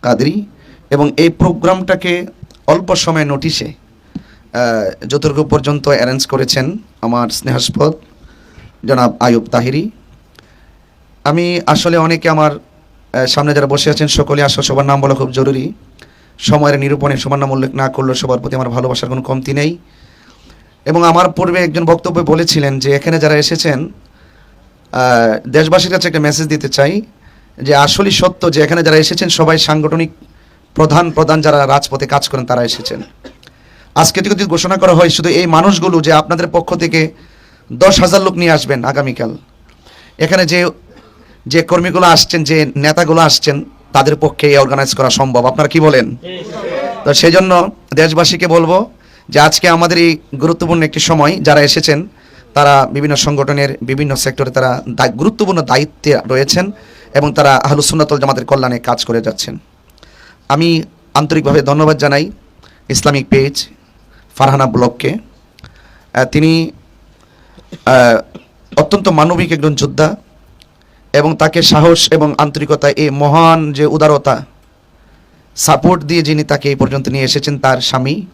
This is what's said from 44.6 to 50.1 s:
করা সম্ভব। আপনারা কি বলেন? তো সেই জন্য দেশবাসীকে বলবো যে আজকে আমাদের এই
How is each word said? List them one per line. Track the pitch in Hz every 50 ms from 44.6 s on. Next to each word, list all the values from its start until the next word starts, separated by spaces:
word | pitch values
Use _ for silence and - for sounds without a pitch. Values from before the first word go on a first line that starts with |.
| 135 131 135 135 139 - -
করা | - 131 127
সম্ভব। | - - 139 135 123 123 120
আপনারা | 123 131 - 151 147
কি | - 165
বলেন? | 156 156 147 - - - - - - - - - - - - - - - - - - - - - -
তো | - 143
সেই | - - 170 165
জন্য | 185 185 185 185 175 175 202 - _ _ _ -
দেশবাসীকে | 147 156 160 156 160 170 - 180 170 170
বলবো | 175 165 170 165 160 175 190 220 240 - _ _ _ _ _ _ -
যে | - 147
আজকে | 147 156 - - - 180
আমাদের | 165 165 170 170 175 170
এই | 170 170